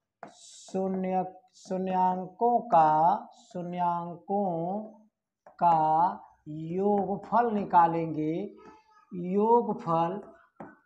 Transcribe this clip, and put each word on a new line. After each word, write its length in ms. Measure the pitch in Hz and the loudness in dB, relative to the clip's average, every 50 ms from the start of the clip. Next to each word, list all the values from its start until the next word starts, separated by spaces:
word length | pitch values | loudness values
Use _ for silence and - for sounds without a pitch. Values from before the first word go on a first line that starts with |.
| _ _ _ _ - - - | _ _ _ _ -20 -20 -20
शून्य, 880 | - - - - - - - - 190 190 190 190 190 185 185 185 185 180 180 - - - _ _ | -20 -20 -20 -20 -20 -18 -10 -6 -6 -4 -4 -4 -4 -4 -2 -2 -4 -4 -6 -10 -16 -20 _ _
शून्यांकों 1080 | - - - 185 185 185 185 185 185 185 185 185 185 185 180 - - 233 240 240 233 | -20 -12 -8 -6 -6 -4 -2 0 0 2 0 0 -2 -6 -10 -6 -2 0 2 2 0
का, 560 | 233 - - 165 156 156 156 156 160 175 202 226 240 - - _ _ _ - | 2 4 4 6 6 6 4 4 4 4 2 0 -4 -10 -20 _ _ _ -12
शून्यांकों 1300 | 180 175 175 175 180 175 175 175 170 170 175 170 165 - - 196 202 202 185 170 165 165 175 190 214 220 214 - - _ _ _ _ _ _ _ _ _ - | -10 -10 -8 -6 -4 -2 -2 -2 -2 -6 -8 -12 -14 -8 -4 -4 -2 -2 -2 -4 -4 -4 -6 -6 -8 -10 -12 -18 -20 _ _ _ _ _ _ _ _ _ -20
का 720 | - - 175 170 165 160 156 156 156 160 170 185 - - - - _ _ _ 151 | -6 0 2 2 4 4 4 2 4 2 2 0 0 -6 -14 -20 _ _ _ -14
योगफल 1040 | 151 156 160 160 170 185 196 202 208 202 196 175 202 196 - - 196 226 240 233 214 | -12 -10 -8 -6 -4 -2 0 2 2 2 0 -2 -4 -8 -4 0 2 2 2 2 0
निकालेंगे। 1000 | 208 196 160 - 175 170 170 165 165 165 160 147 151 151 151 160 175 202 208 - - - - - - _ _ _ _ _ _ 220 | -2 -2 4 4 6 6 6 4 0 -2 -2 -4 -4 -4 -2 -4 -4 -6 -8 -12 -18 -20 -20 -20 -20 _ _ _ _ _ _ -12
योगफल, 1040 | 180 175 180 185 202 208 226 233 240 220 202 208 - - 165 165 165 165 170 185 196 - - - - _ _ _ - - - - _ _ | -10 -6 -2 0 0 4 4 4 4 4 0 -4 -6 -2 0 0 0 0 0 -2 -6 -10 -14 -20 -20 _ _ _ -20 -20 -20 -20 _ _